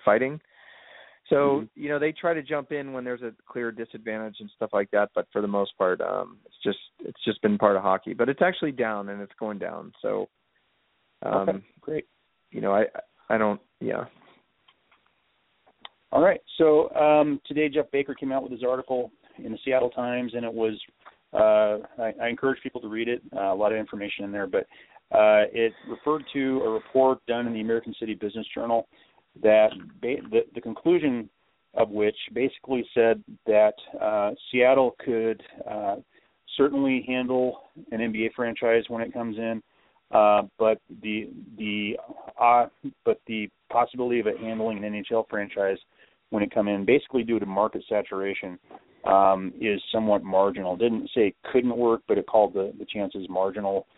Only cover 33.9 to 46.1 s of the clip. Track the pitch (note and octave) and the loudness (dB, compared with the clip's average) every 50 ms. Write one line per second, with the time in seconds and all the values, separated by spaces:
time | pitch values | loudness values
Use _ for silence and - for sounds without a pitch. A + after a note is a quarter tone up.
33.9 | - - - G#2+ G#2+ G#2 G2+ G#2 - - - - - B2 B2 B2+ C3+ C3+ C3 A#2+ | -8 -4 -2 0 0 0 0 -2 -4 -6 -10 -2 2 4 6 6 8 6 4 2
34.9 | - - - C3+ A#2 A2+ A2+ A2+ A2 - - - - - - - G#2+ G#2+ G#2 G2 | 0 -4 -4 -2 -2 0 0 -2 -2 -4 -10 -20 -18 -16 -12 -10 -8 -6 -4 -4
35.9 | G2+ - - _ _ _ _ _ _ _ _ - - - C#3 D3 C#3+ C#3 C#3 C3+ | -4 -6 -8 _ _ _ _ _ _ _ _ -8 0 2 2 2 2 0 0 0
36.9 | C3 B2 G#2 B2+ B2+ B2+ B2+ B2 C3 B2+ B2+ B2+ A#2+ - - _ _ - - - | 0 -2 -2 -2 -4 -2 -2 0 0 0 0 0 -2 -8 -16 _ _ -20 -14 -8
37.9 | A2+ A2 A#2 A2+ G#2+ G#2+ A2+ A2+ - - A#2+ A#2 G#2+ - B2 A#2 A#2 A#2 A2 - | -6 -4 -4 -4 -2 -2 -4 -4 -2 -4 -4 -4 -4 -2 2 2 2 2 2 -2
38.9 | A#2 A2+ A#2 A#2 - A#2+ A#2 A#2 G#2 A2 A2+ A2+ A2+ A2 - _ _ _ _ _ | -6 -8 -8 -6 -6 -8 -6 -6 -6 -6 -6 -6 -6 -8 -10 _ _ _ _ _
39.9 | _ _ _ - - A2 G#2 G#2 G#2 G#2 G2+ G2 _ - A2+ A2 A2 - _ - | _ _ _ 0 4 4 6 6 6 4 2 -2 _ 0 2 2 2 0 _ -20
40.9 | - A2+ - G#2+ G#2+ A2 G#2 - - - - - - - G#2+ G#2+ G#2 G#2 G#2 G#2 | -18 -12 -8 -6 -6 -6 -8 -10 -14 -18 -20 -18 -12 -8 -6 -4 -4 -4 -4 -4
41.9 | - - - - - - - - - A#2+ A#2 A#2+ A#2+ A#2+ A#2 - _ _ - C#3 | -6 -8 -12 -16 -18 -18 -18 -12 -2 2 4 6 6 4 2 0 _ _ -16 -16
42.9 | - _ - A#2 G#2+ - - - A2+ A2 G#2 G2 _ _ _ - - A#2 A#2+ - | -12 _ -2 -2 -2 -2 -4 -8 -6 -6 -6 -8 _ _ _ -2 0 0 0 0
43.9 | - B2+ B2 B2 A#2+ A#2 G#2 G#2+ G2 - A2 A2+ A2+ A2 A2 A2+ G#2+ G2 G#2+ G#2 | -2 -6 -2 -2 0 0 0 -2 -4 -4 -8 -8 -6 -4 -4 -4 -4 -4 -6 -8
44.9 | G#2 G#2 F#2+ - A#2 A2+ G#2+ - A2+ G#2 G2+ G2 - G#2 G2 G2 G2 - _ _ | -8 -8 -6 -2 -2 -2 -2 -2 -4 -6 -6 -6 -2 -2 0 0 0 -2 _ _
45.9 | _ _ _ _ | _ _ _ _